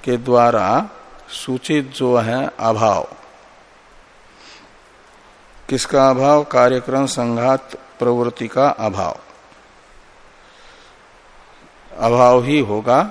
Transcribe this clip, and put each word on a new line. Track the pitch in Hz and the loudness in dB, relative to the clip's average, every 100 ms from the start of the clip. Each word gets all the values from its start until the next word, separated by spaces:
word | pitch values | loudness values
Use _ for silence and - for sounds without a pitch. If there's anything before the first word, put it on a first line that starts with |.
के | - 123 | -4 -4
द्वारा | 123 120 120 117 95 123 208 - - - - - | 2 2 4 2 0 -2 -2 -14 -20 -20 -20 -16
सूचित | - 127 - 151 135 | -10 -10 -4 -4 -4
जो | 131 127 123 | -4 0 0
है | 113 123 139 - | 0 -4 -6 -4
अभाव, | 113 110 110 92 - - - - - _ _ _ _ - _ _ _ _ - - - _ _ _ _ _ _ _ _ - - | -2 0 2 0 -4 -14 -20 -20 -20 _ _ _ _ -20 _ _ _ _ -20 -20 -20 _ _ _ _ _ _ _ _ -20 -8
किसका | 131 - 139 135 | -6 -2 2 4
अभाव? | 127 139 147 147 | 4 2 2 2
कार्यक्रम | 127 123 127 123 131 139 | 2 4 2 -2 -4 -4
संघात | - 120 117 123 135 - - - - | -4 -4 -2 0 -2 -4 -20 -20 -6
प्रवृत्ति | 123 120 120 120 113 | -2 0 -2 -6 -8
का | - 139 | -2 -2
अभाव। | - 110 98 87 - - - _ - _ _ _ - - - - _ - - - - - _ _ _ _ - - - - _ - - | 0 -6 -4 -8 -8 -16 -20 _ -20 _ _ _ -20 -20 -20 -20 _ -20 -20 -20 -20 -20 _ _ _ _ -20 -20 -20 -20 _ -20 -4
अभाव | 113 120 123 127 | 0 4 6 6
ही | 123 151 | 2 -2
होगा | 113 104 110 127 208 | -2 -4 0 0 0